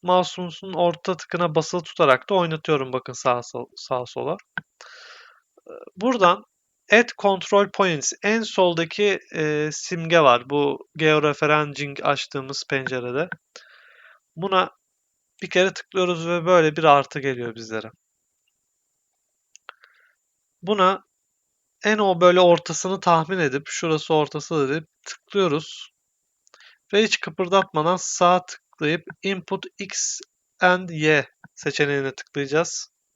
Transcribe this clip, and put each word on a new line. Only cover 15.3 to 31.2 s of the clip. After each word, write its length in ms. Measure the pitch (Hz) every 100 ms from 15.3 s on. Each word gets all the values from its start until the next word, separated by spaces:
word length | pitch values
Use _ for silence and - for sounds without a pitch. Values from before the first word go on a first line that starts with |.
| _
bir 80 | 185
kere 240 | 185 190
tıklıyoruz 540 | - - 190 180 175 165
ve 180 | 175 165
böyle 300 | 180 156 151
bir 80 |
artı 360 | 160 143 135 151
geliyor 360 | 139 127 120 113
bizlere. 360 | 113 110 110 _ _ _ _ _ _ _ _ _ _ _ _ _ _ _ _ _ _ - _ _ _ _ _ _ _ _
Buna 420 | 175 208 185 190 _ _ _ _ _ _ _ _ 208
en 120 | 214
o 240 | 202 175
böyle 180 | 180 180
ortasını 600 | 180 170 - 160 185 185
tahmin 400 | 185 165 156 185
edip, 280 | 151 135 151
"Şurası 460 | - 170 156 -
ortasıdır." 560 | 156 147 151 - 160 135
deyip 180 | 151 160 _ -
tıklıyoruz. 880 | - _ 202 185 147 156 - - _ _ _ _ _ _ _ - _ _
Ve 100 | 202
hiç 160 | 214 -
kıpırdatmadan 760 | - 160 180 190 185 160 156 180
sağ 460 | - - 180 180 180
tıklayıp 580 | - _ _ 151 165 - -
Input 420 | 190 196 170 190 190 _
X 420 | 196 - - - - _ _ _
and 300 | 180 180 185
Y 380 | 160 151 151